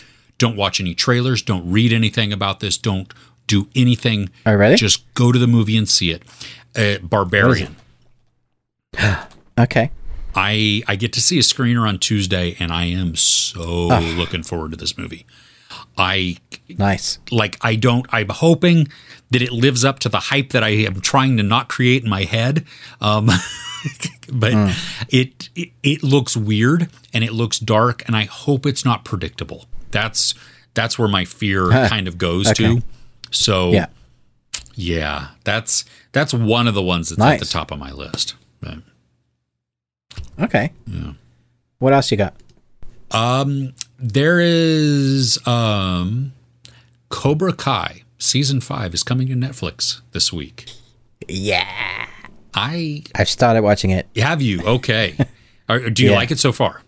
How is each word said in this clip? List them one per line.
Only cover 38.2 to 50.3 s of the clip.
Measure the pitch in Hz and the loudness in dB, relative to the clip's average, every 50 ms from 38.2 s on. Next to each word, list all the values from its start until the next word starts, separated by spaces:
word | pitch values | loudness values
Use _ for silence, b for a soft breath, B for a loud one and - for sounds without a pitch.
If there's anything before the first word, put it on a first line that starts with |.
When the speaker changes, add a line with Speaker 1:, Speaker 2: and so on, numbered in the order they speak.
| - - - _ _ _ _ _ | -8 -8 -10 _ _ _ _ _
Speaker 1:
But, | - - - 78 - _ _ _ _ _ _ _ _ _ _ _ _ _ _ _ _ _ _ _ _ _ _ _ _ - - - - - - - | -16 -16 -16 -16 -18 _ _ _ _ _ _ _ _ _ _ _ _ _ _ _ _ _ _ _ _ _ _ _ _ -20 -16 -16 -16 -14 -6 -4
Speaker 2:
Okay. | - 240 - 104 117 165 - - - | -4 -2 0 0 -2 -2 -6 -10 -14
Speaker 1:
yeah. | - 92 82 78 76 73 - _ _ _ _ _ _ _ _ _ _ _ - | -10 -10 -8 -8 -10 -12 -16 _ _ _ _ _ _ _ _ _ _ _ 0
Speaker 2:
What | 127 131 | 4 4
else | 139 139 127 - | 4 4 4 2
you | 113 | 0
got? | 98 98 90 - - - - _ _ _ _ - - - - - - - - | 0 0 -2 -4 -10 -20 -20 _ _ _ _ -18 -14 -14 -14 -14 -16 -8 -4
Speaker 1:
Um, | - 110 113 123 127 135 139 139 139 139 135 131 - - - - _ - | -2 0 0 2 2 0 0 0 -2 -4 -6 -6 -10 -14 -16 -16 _ -8
there | 127 117 98 135 143 160 175 175 | -4 -2 2 2 4 4 4 4
is, | 175 170 170 165 165 160 160 156 151 147 143 143 139 135 135 135 131 117 - - - | 4 4 4 4 2 2 2 2 2 2 2 2 2 2 2 2 0 0 -2 -2 0
um, | 123 120 120 117 110 104 101 95 92 90 87 87 95 110 123 139 135 - _ _ _ _ _ b b b b b b b b _ - | 0 0 2 2 0 0 0 0 -2 -2 -2 -2 -2 -2 -4 -6 -8 -10 _ _ _ _ _ b b b b b b b b _ -14
Cobra | - - - 135 151 156 190 185 | -8 -2 0 0 0 0 0 -2
Kai | - - - 143 127 95 85 80 - - - _ _ - | -2 -2 -2 -2 -2 -2 -2 -6 -8 -14 -20 _ _ -6
season | - - - 131 143 131 139 127 | -2 -2 0 0 0 0 -2 -2
five | - - - 135 104 90 85 | -4 -6 -6 -6 -6 -6 -4
is | 85 | -4
coming | - - 135 127 127 131 | -4 -2 -2 -2 -2 -2
to | 131 | -2
Netflix | 123 123 131 139 - 98 82 - - - - - - - _ | -4 -4 -6 -6 -8 -8 -8 -8 -6 -6 -6 -6 -8 -12 _
this | - 90 - - | -4 -2 -2 -2